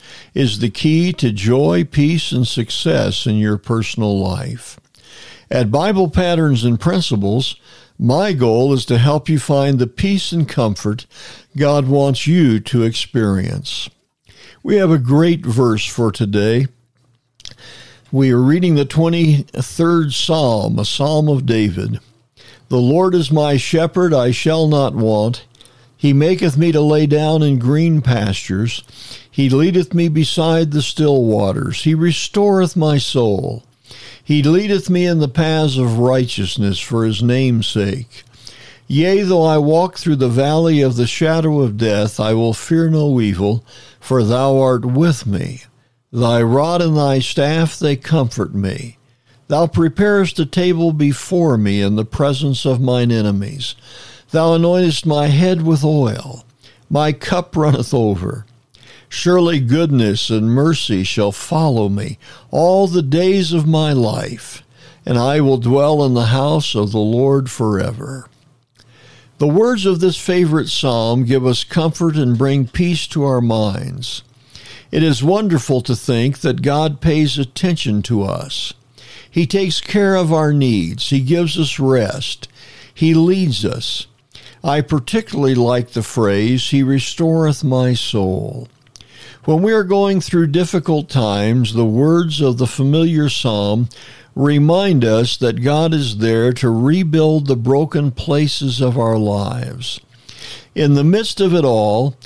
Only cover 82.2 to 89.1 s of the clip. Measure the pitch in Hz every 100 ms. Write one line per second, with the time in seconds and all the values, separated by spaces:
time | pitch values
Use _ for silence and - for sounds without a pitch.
82.2 | - - - - - - - - 160 160
83.2 | 170 190 170 107 104 80 - - - _
84.2 | _ - - - 160 147 - 151 - 220
85.2 | 220 175 135 123 120 123 120 117 104 -
86.2 | 104 98 110 127 - 139 131 135 - -
87.2 | 165 160 156 143 143 127 127 117 - 107
88.2 | 95 95 107 123 120 _ _ - -